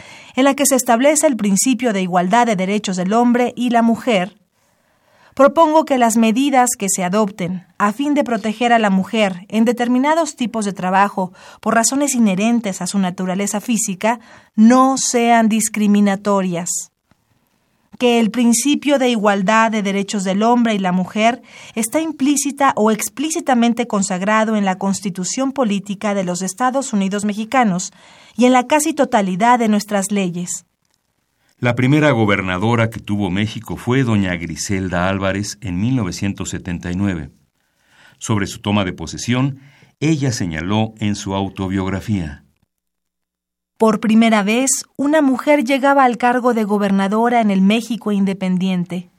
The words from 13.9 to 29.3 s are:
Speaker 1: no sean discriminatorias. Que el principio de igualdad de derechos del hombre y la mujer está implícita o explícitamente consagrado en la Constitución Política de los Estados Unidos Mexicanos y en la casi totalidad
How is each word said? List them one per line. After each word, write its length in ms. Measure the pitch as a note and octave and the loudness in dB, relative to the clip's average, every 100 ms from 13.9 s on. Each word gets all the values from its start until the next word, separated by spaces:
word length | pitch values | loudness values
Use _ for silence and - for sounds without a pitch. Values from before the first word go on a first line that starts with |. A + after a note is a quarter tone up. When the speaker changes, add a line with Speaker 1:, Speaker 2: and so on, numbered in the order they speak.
| F#3 G#3+ A#3+ - - _ - | -2 -2 -2 -8 -20 _ 4
Speaker 1:
no 420 | A3 B3+ C4 C4 | 6 6 4 2
sean 500 | - A#3+ A#3 A#3 A3 | -2 0 4 4 4
discriminatorias. 1400 | A3 G#3+ G#3+ G#3+ G3+ G3+ G3 G#3 G3 F#3 E3+ F3 - - _ _ _ _ _ _ _ _ _ _ - | 0 -2 0 2 4 2 0 0 0 0 -4 -6 -8 -10 _ _ _ _ _ _ _ _ _ _ -2
Que 220 | A#3+ A#3 | 0 2
el 120 | A3 | 2
principio 680 | A#3 A#3 A3+ C#4+ D4 C4+ C#4+ | 2 2 2 2 0 2 2
de 100 | B3+ | 2
igualdad 640 | A#3+ G#3 G3+ F#3+ A3 A3+ | 2 0 0 2 2 2
de 120 | G#3+ | 0
derechos 400 | G3 G3 G3+ G#3 | -2 -2 -4 -4
del 180 | F#3+ F#3+ | -2 0
hombre 300 | A3+ B3 A3+ | 2 2 2
y 60 | G#3 | 0
la 120 | F#3 | 0
mujer 520 | F#3 F3+ G#3+ A3 B3 - - - A3+ | -2 -2 0 0 0 -8 -20 -12 -6
está 260 | A3 D#4 | -4 -2
implícita 720 | D#4+ D4+ C4+ C#4+ C#4+ C#4 C4+ - | -4 -2 0 0 -2 0 0 2
o 140 | A3 | 0
explícitamente 960 | G#3+ - - D#4 E4+ C#4 B3 A#3 A#3 A#3+ | 0 -4 -6 -6 -4 0 2 2 0 -2
consagrado 720 | G#3 G3 F3+ G3 A3 A3 G#3+ | -2 -2 -2 0 0 0 0
en 100 | G3 | -2
la 120 | F#3 | -2
Constitución 720 | G3 F#3+ G#3 F3+ F3+ - C4+ | -2 -4 -6 -6 -6 -4 -4
Política 640 | C4+ A#3 G3+ G3 G3 G#3+ G3+ | -2 -2 -2 -6 -6 -4 -4
de 80 | |
los 180 | F3+ F3+ | -4 -4
Estados 520 | F#3 - B3+ C4 C4+ | -6 -4 -2 -2 -2
Unidos 320 | G#3 F#3+ G#3 G#3 | -2 -2 -2 -4
Mexicanos 680 | G3+ A3 C4+ A3+ F3 - - - - - - | -6 -2 0 2 0 -6 -14 -20 -20 -8 2
y 100 | B3 | 4
en 80 | |
la 120 | B3+ B3 | 4 2
casi 280 | D4+ D#4 | 0 0
totalidad 680 | D#4 B3+ A#3 G3 | 0 0 0 0